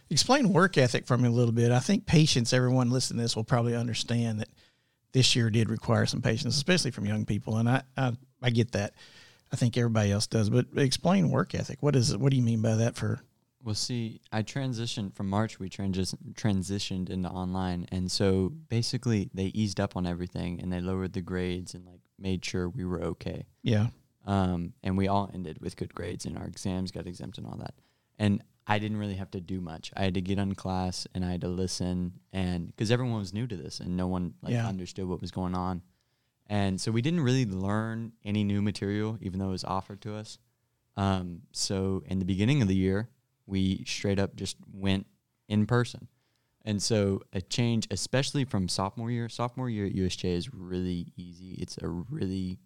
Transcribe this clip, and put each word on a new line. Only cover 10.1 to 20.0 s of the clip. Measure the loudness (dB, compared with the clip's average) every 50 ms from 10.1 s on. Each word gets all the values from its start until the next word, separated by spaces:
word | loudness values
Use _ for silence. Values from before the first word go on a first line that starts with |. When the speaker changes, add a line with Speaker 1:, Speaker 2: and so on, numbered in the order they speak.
Speaker 1:
else | 4 2 2
does. | 2 2 2 2 4
But | 4 2 2 2 2
explain | 2 2 2 2 2 2 4 4 4 4 4
work | 4 2 0 0 -2
ethic. | -4 -4 -4 -4 -2
What | 0 4 4
is | 4 4 4
it? | 2 2
What | 4 4
do | 4
you | 4 4
mean | 4 4 2
by | 2 2 4
that | 4 2 2 0
for | -2 -2 -2 -2 -4 -6 _ _ _ _ _ _ _ -6
Speaker 2:
Well, | -4 -4
see, | -2 -2 -2 -2 -4 -4 -4 -8 -10 -12 _
I | -4 -4 -4
transitioned | -4 -4 -4 -4 -4 -4 -4 -4 -6 -4 -6 -6 -6 -6
from | -6 -4 -2
March. | 0 0 0 -2 -4 -8
We | -10 -8
transi-, | -6 -4 -2 -2 0 0 0 -2 -4 -8 -10 -14 -8
transitioned | -2 0 2 2 2 0 -2 -2 -4 -4 -4 -4 -4 -4 -4
into | -4 -4 -4 -4
online. | -4 -4 -4 -2 -2 -2 -2 -2 -2 -4 -4 -4
And | -2 -2 -2 0
so | 0 2 4 4 4 4 2 0 -2 -6 -6 -2
basically | -2 0 0 0 -2 -2 0 2 2 2 0 -2 -2
they | -4 -4
eased | -2 0 0 -2 0 0 -2
up | -2 -2 -2
on | -2